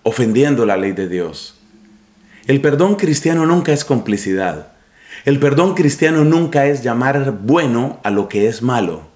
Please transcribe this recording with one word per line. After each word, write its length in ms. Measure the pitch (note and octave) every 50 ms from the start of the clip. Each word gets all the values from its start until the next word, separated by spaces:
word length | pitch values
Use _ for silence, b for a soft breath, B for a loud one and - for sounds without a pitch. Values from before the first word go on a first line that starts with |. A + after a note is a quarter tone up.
| -
ofendiendo 640 | A#2 A2+ B2+ A#2+ A2 G#2+ B2+ C#3+ D3 C#3 A#2 A2+
la 100 | G#2 G2
ley 140 | F#2+ G2 G2
de 160 | F#2 F#2+ F#2+
Dios. 520 | F2 F2+ F2+ E2+ D#2+ D2+ - - - _ _ _ _ _ _ _ _ _ _ _ _ _ _ B B B B B
El 160 | B2+ C3+ C#3
perdón 320 | C#3 D3+ C#3+ D3 F3+ G3+ G#3
cristiano 540 | G3 G3 D#3 D3+ - - E3 E3 E3 D#3+
nunca 260 | D#3+ F3 F3+ - E3 D3
es 100 | C#3+ -
complicidad. 920 | - C#3 A2+ - A2 G#2 G2 - G2 F#2+ F#2+ F#2+ F2 D#2 D2+ - - _ _ B B B B B B B B B
El 140 | C#3 C#3 C3+
perdón 340 | C#3+ C#3 C3+ D3 F3 G3 F#3
cristiano 500 | F#3 E3 C#3+ C#3+ - D#3+ D#3+ D#3+ D#3 D3+
nunca 420 | D#3 E3 E3+ E3+ D3 D#3 D3 C#3
es 160 | C#3+ C#3+ C3+ A#2+
llamar 480 | B2 A#2 A#2+ B2+ C3+ C#3 C#3+ C#3 C3+
bueno 680 | A2 G2 G2 A2+ D3+ E3+ D#3 B2+ A#2 A#2 B2 - - - -
a 80 | G#2+
lo 180 | G2+ G2+ G2+ -
que 180 | - G#2 G#2
es 140 | A2+ A2+ -
malo. 400 | A#2 B2+ B2 A#2 G2 E2+ D#2+ D#2 D2+ D2+ _